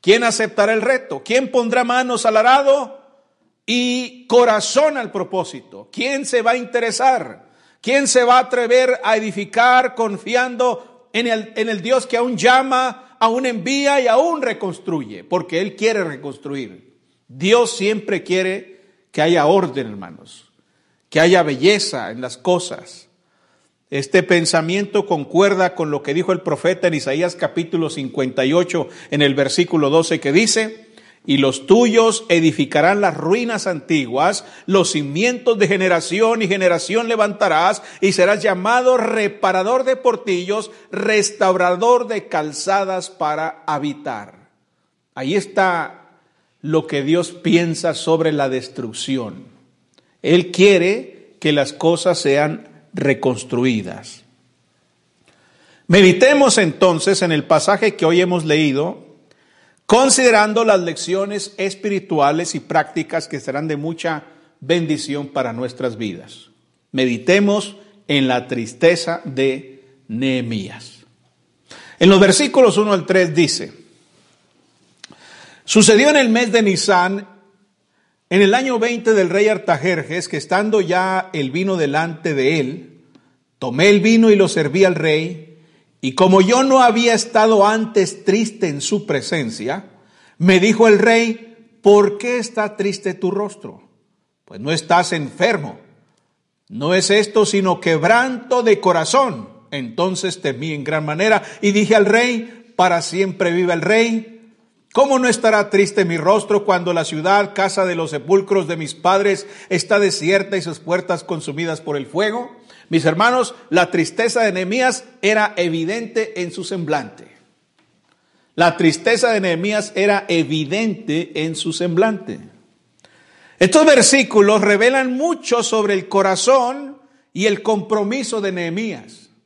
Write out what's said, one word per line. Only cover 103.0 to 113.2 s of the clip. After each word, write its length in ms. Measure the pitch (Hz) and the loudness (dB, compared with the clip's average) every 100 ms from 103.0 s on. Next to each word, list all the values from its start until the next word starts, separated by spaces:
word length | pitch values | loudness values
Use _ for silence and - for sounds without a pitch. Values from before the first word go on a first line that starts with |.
siempre 520 | 160 175 190 185 175 | -2 -4 -4 0 -2
viva 200 | 170 180 | 0 0
el 80 | 170 | -2
rey. 540 | 180 220 233 226 220 - - _ _ _ _ | 0 2 2 -2 -6 -20 -20 _ _ _ _
¿Cómo 240 | - 277 262 | 0 2 2
no 100 | 254 | 2
estará 400 | 226 226 214 202 | 2 2 2 2
triste 380 | 196 196 - 175 | 2 2 0 -2
mi 100 | 170 | 0
rostro 480 | 156 208 - 208 | 2 2 2 -2
cuando 300 | 202 185 175 | 0 -2 0
la 100 | 170 | -2
ciudad, 480 | 160 156 170 202 202 | -4 -4 0 2 0
casa 320 | 202 190 190 | -2 -2 0
de 100 | 185 | -2
los 160 | 170 160 | -2 -6
sepulcros 560 | 147 131 196 196 196 160 | -8 0 0 2 -2 -2
de 120 | 170 | -6
mis 160 | 151 | -8
padres, 520 | - 175 190 202 190 - - - | -4 0 2 2 -2 -6 -20 -6
está 300 | 185 - 202 | -6 0 2
desierta 580 | 202 - 156 196 196 196 | 2 -2 0 0 0 -6
y 60 | |
sus 160 | 165 156 | -6 -12
puertas 440 | - 180 180 175 | -4 -4 -2 -6
consumidas 580 | - 170 151 143 170 156 | -6 -10 -8 -8 -8 -8
por 160 | 160 143 | -8 -8
el 80 | 123 | -6
fuego?'" 500 | 151 208 226 247 - _ - _ | -4 -4 -4 -10 -18 _ -20 _
Mis 160 | 165 | 0
hermanos, 500 | 151 160 | 0 2